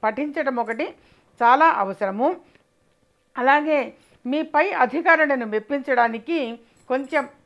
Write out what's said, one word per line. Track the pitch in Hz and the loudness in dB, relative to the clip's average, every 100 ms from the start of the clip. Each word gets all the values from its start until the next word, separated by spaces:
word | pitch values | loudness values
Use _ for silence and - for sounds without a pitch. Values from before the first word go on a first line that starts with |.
పఠించడం | 220 220 294 294 277 247 | -2 -2 -6 -4 -4 -2
ఒకటి | 220 220 302 - _ _ _ _ | -4 -4 -6 -8 _ _ _ _
చాలా | 240 269 320 240 | 4 6 6 4
అవసరము. | 196 196 202 202 269 349 _ _ _ _ _ _ _ _ _ - | -2 -4 -6 0 -2 -2 _ _ _ _ _ _ _ _ _ -2
అలాగే | 247 285 302 294 254 - _ _ | 2 2 2 -2 -2 -10 _ _
మీ | 247 285 311 | -6 -4 -2
పై | 294 359 349 | 0 0 2
అధికారులను | 254 269 349 320 311 277 226 | 0 0 2 2 2 0 -2
మెప్పించడానికి | 214 214 285 269 254 233 226 220 330 247 233 _ _ _ | -4 -4 -6 -2 0 2 0 -4 -4 -4 -8 _ _ _
కొంచెం | 254 269 311 269 - | -4 -2 -4 -4 -12